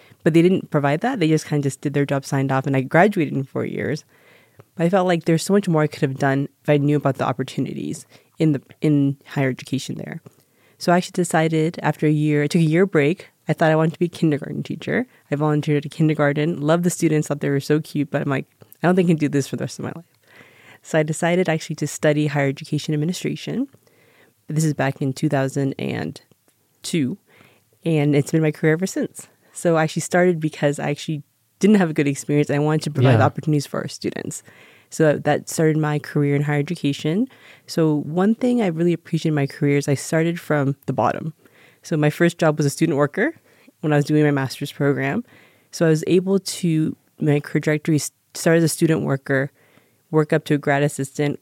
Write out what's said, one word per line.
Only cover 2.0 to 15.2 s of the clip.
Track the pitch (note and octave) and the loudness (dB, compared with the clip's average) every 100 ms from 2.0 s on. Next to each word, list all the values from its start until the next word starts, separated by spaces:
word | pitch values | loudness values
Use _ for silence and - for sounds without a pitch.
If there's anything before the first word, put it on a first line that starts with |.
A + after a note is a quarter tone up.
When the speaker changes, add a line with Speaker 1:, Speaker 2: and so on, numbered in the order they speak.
Speaker 1:
job, | C#3+ C#3 | 0 -2
signed | - C#3 C3+ | -2 -2 0
off, | C3+ C#3 | 0 0
and | C3+ | -2
I | |
graduated | C3 D#3+ G#3 F#3+ C#3 | 2 4 4 4 -2
in | C#3 | -2
four | C3+ B2+ | -4 -6
years. | A#2 F2 - D3+ _ _ _ _ _ - - - | -6 -4 -6 -6 _ _ _ _ _ -20 -18 -2
But | |
I | E3+ | 0
felt | F#3+ F#3 | 2 2
like | E3+ | 0
there's | E3+ E3 | 2 0
so | - | 2
much | G3+ F#3+ | 0 2
more | D#3 | 2
I | D3+ | 0
could | - | 0
have | C#3 C3 | -4 0
done | C#3 C3+ C#3+ _ | 0 0 -2 _
if | - | 0
I | D3 | 2
knew | C#3+ D3 | 4 2
about | C#3 C3+ | 0 -2
the | |
opportunities | C#3 B2+ C3 - C3 - - - - - _ - | -2 -4 -6 -6 -6 -6 -8 -10 -14 -20 _ 0
in | D#3+ | 0
the, | C3+ _ - | 0 _ -2
in | D#3 C#3+ C#3 C#3 - | 2 4 2 -2 -8
higher | D3 C3+ | -2 -2
education | B2+ - C3 - - | -2 -6 -6 -6 -10
there. | - E3 - _ _ _ _ - | -10 -14 -16 _ _ _ _ -6
So | F#3 | 2
I | F3+ | 2
actually | - | 0
decided | - F3 E3 D#3+ D#3+ D#3+ - | -4 0 0 2 0 0 -2
after | D3+ - D3+ | -4 0 2
a | |
year, | D3+ D3+ D3 | 2 2 0
I | D3 | 2
took | F3+ | 2
a | |
year | D#3+ E3 F#3+ | 2 2 2
break. | D#3 C#3+ F#3 - _ - | 2 2 -2 -10 _ -6
I | |
thought | D#3 D#3+ | 0 2
I | D#3 | 2
wanted | D#3+ | 0
to | - | 0
be | F3 | -4
a | |
kindergarten | - D#3+ - - - | 0 0 0 -6 -10
teacher. | - D#3 - F3 B3+ _ | -8 -8 -4 -4 -4 _